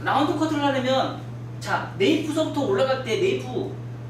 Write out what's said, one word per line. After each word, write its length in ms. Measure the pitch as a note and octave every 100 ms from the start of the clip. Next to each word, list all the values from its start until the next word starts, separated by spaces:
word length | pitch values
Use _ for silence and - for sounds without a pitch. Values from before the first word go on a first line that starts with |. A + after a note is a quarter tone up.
라운드 340 | - C#4+ D4+ D#4
커트를 260 | D#4 D4
하려면, 580 | C#4+ C4 B3+ C4 - - - - - -
자, 340 | - - - -
네이프서부터 640 | G3+ D#4 D4+ D#4 D#4 C#4+
올라갈 420 | C4+ A#3 C4 B3+
때 140 | - A3+
네이프 560 | - - - - - - - - -